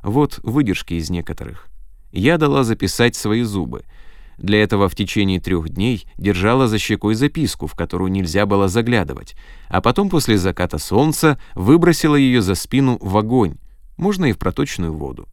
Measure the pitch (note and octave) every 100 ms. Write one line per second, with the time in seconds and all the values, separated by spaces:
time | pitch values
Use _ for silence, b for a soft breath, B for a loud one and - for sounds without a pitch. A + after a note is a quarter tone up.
0 | G2+ A#2 D3 - - B2+ B2 F2 - E2+
1 | D#2+ F2+ - - - - - - - -
2 | - - A2 E3+ D3+ C#3 A#2+ A2 F#2+ -
3 | A#2+ - G#2+ A2 A#2 G2+ C#2 A#1+ - b
4 | b b b b F2+ G#2 G#2+ G#2 G2 -
5 | G2+ - G2+ F#2 - F#2 D#2+ D#2+ G#2+ A2+
6 | - b F#2+ F2+ G2 B2+ B2+ G#2+ - G#2
7 | G#2 A2 C#3+ E3 C#3 - - - E2+ F2+
8 | F#2 F#2+ F2+ F2+ G#2 G2+ G2 G2+ A#2 A#2+
9 | D#2 C2 - - b b b F2+ A#2 A#2+
10 | G3+ E3+ - G#2+ F#2 F2 F2+ D#2+ - G2+
11 | D3+ D3 D#3+ C#3 b - F#2 D#3+ E3+ D#3+
12 | D#3+ D3 C3+ B2 F#2+ F#2 - B2+ C3+ B2
13 | G2+ G2 G#2+ B2+ G2 - - - - -
14 | F3 G3 D#3+ G2+ F#2+ - C#3 - E2+ D#2
15 | C#2+ B1 G1+